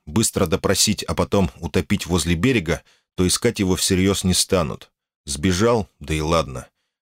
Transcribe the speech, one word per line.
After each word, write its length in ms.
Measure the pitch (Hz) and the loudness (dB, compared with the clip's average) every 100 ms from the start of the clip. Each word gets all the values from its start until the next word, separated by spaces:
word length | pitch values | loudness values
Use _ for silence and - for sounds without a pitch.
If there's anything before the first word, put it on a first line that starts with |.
| - | -4
быстро 400 | 78 113 - 90 | 0 0 0 0
допросить, 580 | 160 98 95 - 101 | 0 0 0 0 0
а 100 | - | -2
потом 360 | 87 87 101 90 - | -2 0 2 0 -2
утопить 460 | 82 95 - 101 - | -4 -2 0 -2 0
возле 280 | 90 82 | 0 0
берега, 480 | 85 120 117 80 78 - _ _ - | 2 2 0 0 -4 -6 _ _ -2
то 100 | 92 | 0
искать 320 | - 120 107 | 2 0 0
его 160 | 95 90 | 0 0
всерьёз 480 | - 92 95 95 | 0 2 2 2
не 100 | 92 | 0
станут. 560 | 90 - 92 76 - - _ _ _ - | 0 2 0 0 -6 -16 _ _ _ -12
Сбежал, 640 | 69 92 90 117 120 95 - | -2 0 2 2 0 -2 -10
да 140 | 73 | -6
и 60 | 78 | -4
ладно. 480 | 78 82 64 64 - _ _ _ | 0 0 0 -6 -16 _ _ _